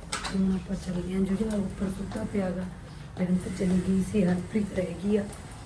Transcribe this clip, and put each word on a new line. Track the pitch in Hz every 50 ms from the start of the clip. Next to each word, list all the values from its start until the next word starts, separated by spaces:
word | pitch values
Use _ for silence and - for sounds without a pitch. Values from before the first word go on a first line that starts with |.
| - - - - - - -
ਹੁਣ | 190 190 190 190
ਆਪਾਂ | 185 - - 190
ਚੱਲਦੇ | 170 - 185 175 180 175 185 185
ਹਾਂ, | 190
ਜੁਝਾਰ | 190 185 196 208 220 214 208 202
ਉੱਪਰ | 185 - - - 208 190
ਸੁੱਤਾ | - - 196 - - 214 214 -
ਪਿਆ | - 202 185 185
ਗਾ। | 185 185 185 - - - - - - - - - - -
ਮੈਡਮ | 185 175 180
ਤਾਂ | 180 - - - -
ਚਲੀ | 196 180 185 175 - 190
ਗਈ | 190 190
ਸੀ, | 185 - 208 208 180
ਹਰਪ੍ਰੀਤ | 180 180 180 - - - 214 196 -
ਰਹਿ | - 196 180 175 170 160 180
ਗਈ | 208 214
ਆ, | 202 202 - - - - - - - -